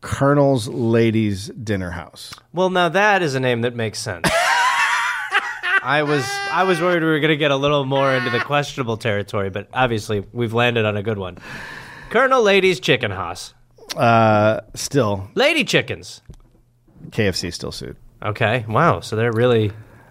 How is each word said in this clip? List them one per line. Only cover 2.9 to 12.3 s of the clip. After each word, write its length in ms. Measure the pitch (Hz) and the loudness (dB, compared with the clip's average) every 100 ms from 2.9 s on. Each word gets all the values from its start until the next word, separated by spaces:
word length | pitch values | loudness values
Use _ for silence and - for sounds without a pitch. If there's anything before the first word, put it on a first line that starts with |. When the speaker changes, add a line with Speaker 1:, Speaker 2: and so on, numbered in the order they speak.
| 165 208 196 | 2 2 4
Speaker 2:
is 120 | 170 131 | 2 0
a 40 | |
name 200 | 127 120 | 0 2
that 160 | 120 120 | 0 -2
makes 220 | 110 - | -6 -4
sense. 280 | - 87 - | -8 -4 0
<laughs> 1500 | 659 - 960 1017 - - - - - - 381 - - 359 381 | 0 2 2 0 0 0 -2 -4 -6 -4 -4 -4 -8 -2 -2
I 180 | - 143 | 0 0
was, 200 | 147 147 113 - - | 2 0 -2 -6 -4
I 140 | 165 | -2
was 160 | 190 175 | 0 2
worried 220 | 175 175 | 2 0
we 60 | 160 | 2
were 120 | 156 | 2
gonna 160 | 151 156 | 2 0
get 140 | 147 | 0
a 40 | 135 | 0
little 280 | 143 147 | 2 0
more 280 | 131 139 135 | 0 0 2
into 160 | 131 123 | 0 0
the 100 | 113 | -2
questionable 560 | - 147 143 - 120 110 | 0 -2 -2 -4 -4 -2
territory, 520 | 123 101 98 110 98 | -2 -2 -2 -4 -4
but 180 | 98 101 | -6 -8
obviously 520 | - 131 113 - 107 95 | -2 0 0 -2 -4 -4
we've 220 | 117 120 | -4 -2
landed 300 | 113 120 120 107 | 2 2 2 0
on 100 | 104 | -2
a 60 | |
good 140 | 104 107 | -4 -4
one. 200 | 92 87 - - - - - - - | -6 -12 -16 -16 -14 -16 -18 -20 -4
Colonel 320 | 220 262 | 2 4